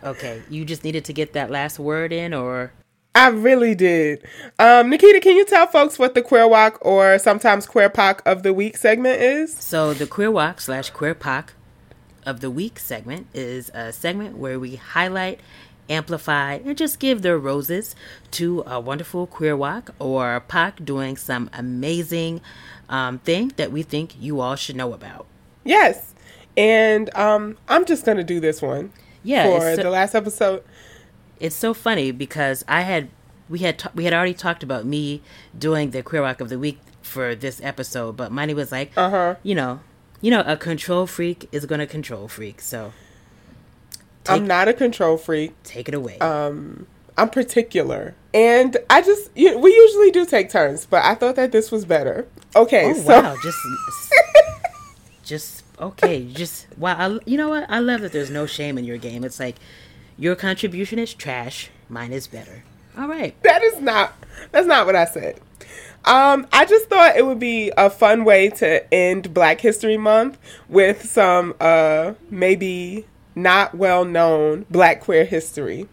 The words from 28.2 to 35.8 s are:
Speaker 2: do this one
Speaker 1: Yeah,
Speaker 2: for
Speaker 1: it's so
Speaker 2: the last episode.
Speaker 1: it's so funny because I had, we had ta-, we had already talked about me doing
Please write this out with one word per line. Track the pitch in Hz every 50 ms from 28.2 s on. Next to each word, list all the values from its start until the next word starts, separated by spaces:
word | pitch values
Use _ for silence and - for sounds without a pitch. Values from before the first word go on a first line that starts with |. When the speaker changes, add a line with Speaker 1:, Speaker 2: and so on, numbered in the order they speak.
| 175
Speaker 2:
do | 165 175 170
this | 156 156 156 -
one | - 135 131 139 160 202 _ _ _ _ _ _ _
Speaker 1:
Yeah, | 202 269 254 170
Speaker 2:
for | 196 180 170 165 165
Speaker 1:
it's | 165 160
so | 185
Speaker 2:
the | 175
last | 185 185 190 202 -
episode. | 226 202 208 208 - 220 196 190 190 - _ _ _ - - - - _ _ _ _ _ _ _ _
Speaker 1:
it's | - 165 156
so | - - 226 226
funny | - - 233 220 180 139 135
because | 127 123 139 135 - 156 143 135 135 131 - -
I | 143 165
had, | 180 185 190 165 143 127 _ _ _ _ _ _ _ _
we | 160 175
had | 175 175 156 -
ta-, | - 185 _
we | - 165
had | 175 170
already | 165 180 185 180
talked | 180 - 175 170 170 -
about | 127 135 120 110
me | 123 147 147 151 143 143 147 - _ - - - _ - -
doing | 151 156 160 156